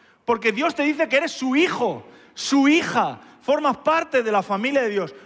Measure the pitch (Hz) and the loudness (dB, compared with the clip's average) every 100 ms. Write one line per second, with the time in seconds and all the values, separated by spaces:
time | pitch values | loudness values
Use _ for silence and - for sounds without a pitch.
0 | _ _ - 226 226 208 320 - 285 294 | _ _ -4 -2 0 0 -2 0 -2 0
1 | 311 262 330 - 262 277 349 - 226 120 | 0 0 0 -4 -2 2 0 0 -4 -4
2 | - - - - - 277 277 311 - 240 | -12 -20 -20 -12 0 2 4 2 2 -2
3 | 160 117 - - - 294 294 - 302 330 | -2 -4 -18 -8 -2 0 0 0 0 0
4 | 330 262 220 208 190 196 254 277 226 202 | 0 -2 0 0 0 -2 0 0 0 -2
5 | 160 - | -4 -8